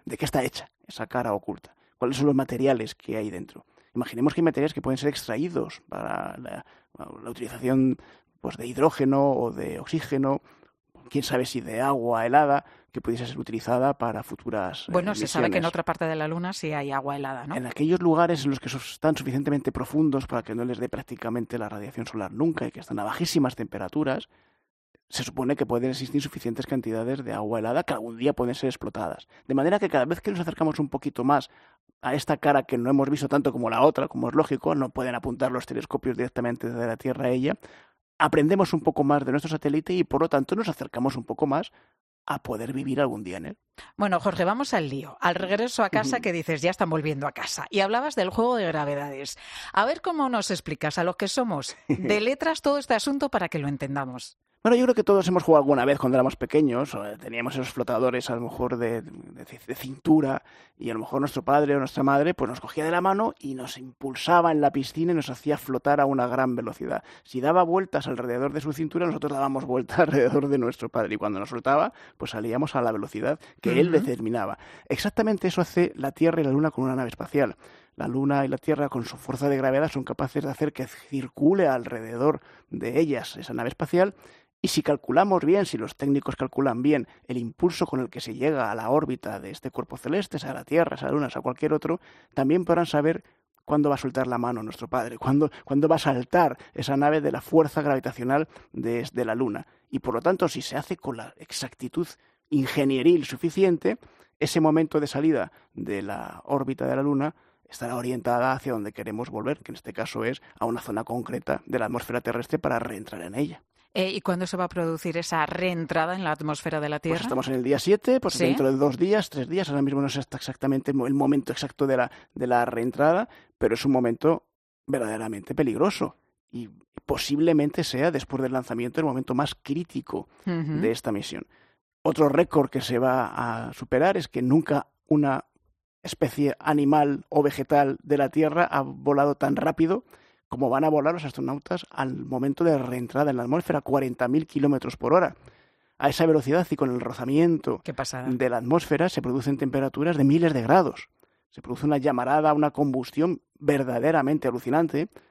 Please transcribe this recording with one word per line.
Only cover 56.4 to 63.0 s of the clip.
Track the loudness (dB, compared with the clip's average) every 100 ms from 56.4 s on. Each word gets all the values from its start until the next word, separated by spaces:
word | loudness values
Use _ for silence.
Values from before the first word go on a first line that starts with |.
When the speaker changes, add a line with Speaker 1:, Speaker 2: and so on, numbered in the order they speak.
| 0 4 4 2 -2 -6
Speaker 1:
o, | -8
eh, | -10
teníamos | -8 -6 -4 -4
esos | -6
flotadores | -4 -2 2 2 0 -4
a | -6
lo |
mejor | -6 -4 -2 0
de, | -2 -2
de, | -6 -14 -18 -18
de | -18 -16 -12 -10
cintura, | -10 -4 4 4 4 -2 -8 -20 -20 _
y | -6
a |
lo | -6
mejor | -4 -2
nuestro | -2 -2
padre | 2 4 4 2
o |
nuestra | -2 0
madre, | 2 4 2
pues, | 0 -4
nos | -4
cogía | -8 -4 -2
de |
la | 0